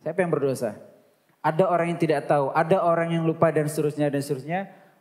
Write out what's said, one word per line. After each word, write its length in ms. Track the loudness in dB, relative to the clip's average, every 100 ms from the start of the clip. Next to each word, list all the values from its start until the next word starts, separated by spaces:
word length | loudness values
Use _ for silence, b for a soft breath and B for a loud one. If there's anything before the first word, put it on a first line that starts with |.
Siapa 140 | -6 -2
yang 100 | 0
berdosa? 480 | 0 0 -2 -4 -8 -16 -20 _ _ _ _
Ada 220 | -2 2 2
orang 240 | 2 0
yang 60 | 0
tidak 260 | 0 0 2
tahu, 260 | 0 2
ada 280 | 0 2 2
orang 320 | 2 2 0
yang 100 | 0 -2
lupa 240 | 2 2
dan 160 | 2 0
seterusnya 440 | 0 -2 0 0
dan 100 | -2
seterusnya. 380 | -4 -6 -6 -6 -8 B B B